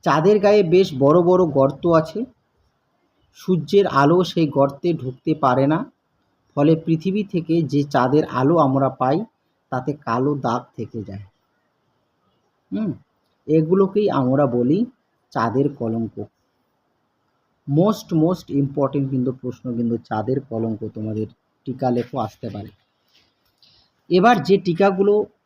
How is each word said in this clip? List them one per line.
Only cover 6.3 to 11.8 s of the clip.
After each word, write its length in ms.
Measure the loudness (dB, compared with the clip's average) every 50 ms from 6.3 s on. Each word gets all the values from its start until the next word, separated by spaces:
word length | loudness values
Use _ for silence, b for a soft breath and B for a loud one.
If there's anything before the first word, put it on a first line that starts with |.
| _ _ _ _ _
ফলে 200 | 0 4 4 4
পৃথিবী 480 | 2 2 -2 -2 -2 -2 -4 -4 -4 -6
থেকে 380 | -4 -4 -6 -2 -2 -2 -2
যে 220 | -2 0 -2 -2 -2
চাঁদের 420 | 0 0 0 0 2 2 0 0
আলো 320 | 0 -4 -2 0 2 4 4
আমরা 320 | 2 2 2 0 0 -2
পাই, 360 | -2 _ -2 -2 -2 -2 -4 -8 _ _ _ _ _ _ _ _
তাতে 240 | -8 -6 -6 -6 -10
কালো 420 | -8 _ -6 -4 -2 -2 -2 -4
দাগ 280 | -2 -4 -4 -4 -4 -6 _ _
থেকে 280 | -14 -14 -12 -10 -12 -12
যায়। 200 | -12 -14 -16 -16 -18 _ _ _ _ _ _ _ _ _ _